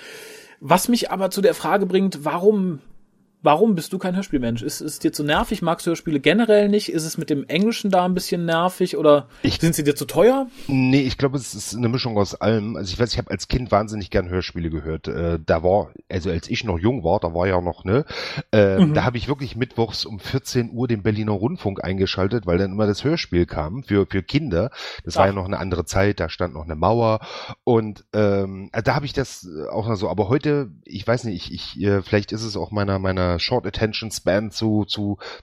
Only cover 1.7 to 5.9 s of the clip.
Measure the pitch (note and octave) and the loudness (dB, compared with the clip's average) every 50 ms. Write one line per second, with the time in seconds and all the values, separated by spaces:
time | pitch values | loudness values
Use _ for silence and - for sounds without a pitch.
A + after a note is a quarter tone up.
1.7 | F3+ G#3 G3 F3+ F#3 F#3+ F#3+ F#3+ D#3+ C#3 D3 D#3 D3+ E3+ F#3 G#3+ G#3+ G3+ F#3 F3+ | 0 2 2 2 2 2 2 0 -2 -2 -4 -2 0 2 4 4 4 4 2 -2
2.7 | D#3+ C#3 - - - - - _ _ _ _ _ _ _ - D3+ D3 D#3+ A3 A3+ | -4 -6 -10 -16 -20 -20 -20 _ _ _ _ _ _ _ 4 4 6 6 6 4
3.7 | G3 D#3+ - - F#3+ F3+ - F#3 F3+ F#3+ G3 - - C3+ A#2+ A#2 A#2 A#2 - C#3 | 4 2 -2 -4 -6 -4 -2 -2 -2 -2 -2 -2 -2 0 0 0 -2 -2 -4 -6
4.7 | - - - D3+ - - - D#3+ D#3 - D3 D3 D#3 F#3+ - - A3 - E3+ D#3+ | -6 -6 -8 -8 -4 -2 -2 0 0 0 0 0 2 2 0 0 -2 -2 0 0
5.7 | E3+ - - F3 | -2 0 -2 -2